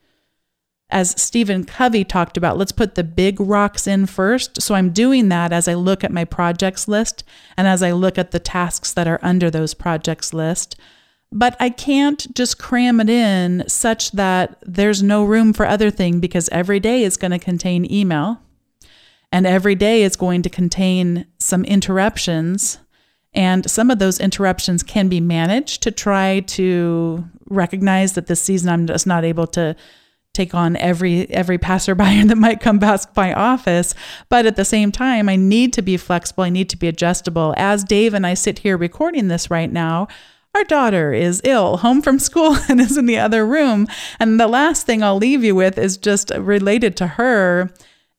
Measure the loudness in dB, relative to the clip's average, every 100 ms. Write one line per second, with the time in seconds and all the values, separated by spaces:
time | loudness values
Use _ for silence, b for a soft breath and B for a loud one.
0 | _ _ _ _ _ _ _ _ _ -2
1 | -2 -4 -4 -2 0 -2 -6 -2 0 0
2 | 0 -2 -2 -2 -2 -2 -4 -2 -4 -2
3 | -4 0 -2 0 0 0 0 -2 -2 0
4 | 0 0 0 0 -4 -8 -2 0 2 2
5 | 2 4 2 2 0 -2 -2 0 0 -2
6 | -2 -4 -4 -2 -2 0 -4 -4 -2 -2
7 | -2 -6 -18 B B 0 2 2 0 2
8 | 0 0 -4 -4 -6 -4 -4 -6 -6 -4
9 | -2 -2 0 0 0 -2 -4 -6 -6 -4
10 | -4 -6 -8 -4 -4 -4 -8 -16 b b
11 | b b b -2 -2 0 -4 -4 -2 0
12 | 0 -2 -8 -4 -4 -4 -4 0 2 2
13 | 2 2 2 0 0 -2 -4 -2 -2 -2
14 | -4 -2 -2 0 -2 -6 -10 0 0 2
15 | 2 2 2 4 4 2 0 2 0 0
16 | 0 0 0 -2 -2 -2 0 0 0 0
17 | 0 -2 -4 -4 -4 -4 -2 -2 -2 -2
18 | 0 0 -2 -6 _ _ _ _ b b
19 | b b b 0 2 2 2 2 2 4
20 | 2 0 -2 0 -2 -2 -2 0 0 0
21 | 0 -2 -6 _ -2 -2 2 0 0 0
22 | 0 -2 -4 -2 -2 -4 -4 -8 _ _
23 | _ _ _ -2 2 0 0 0 2 2
24 | 2 0 -2 0 -2 0 -2 -2 -2 0
25 | 0 2 0 0 0 0 -2 -4 -4 -4
26 | -2 0 2 0 -2 -2 0 0 0 0
27 | -2 -4 -10 -16 -6 -2 -2 0 0 2
28 | 0 -2 -4 -4 0 0 0 0 0 -2
29 | 0 0 0 -2 -2 -2 -4 -4 b b
30 | b b _ -4 -2 0 0 0 0 0
31 | 0 0 0 -2 0 -2 0 -2 0 2
32 | 4 6 6 6 4 4 2 4 4 2
33 | -2 -2 0 0 0 0 0 0 0 -6
34 | B B 0 2 2 0 0 2 0 0
35 | 0 0 2 2 4 4 2 0 -2 -4
36 | -2 -4 -4 -4 -2 -2 -2 -4 -4 -2
37 | -2 -2 -4 -2 -2 0 0 -2 0 2
38 | 2 0 -2 -2 -2 -2 -2 -2 -2 -2
39 | -4 0 -2 -2 -2 -4 -2 -4 -2 -2
40 | -4 B B B B -4 0 2 2 2
41 | 0 0 0 0 2 2 2 2 2 2
42 | 2 0 0 2 4 2 2 4 4 2
43 | 2 2 2 2 2 2 2 2 0 B
44 | B B 2 4 4 4 2 0 0 0
45 | 2 2 2 2 2 4 2 0 -2 -2
46 | -2 -2 -2 -6 0 0 2 2 0 -2
47 | -4 -2 0 2 2 0 -2 b b b
48 | b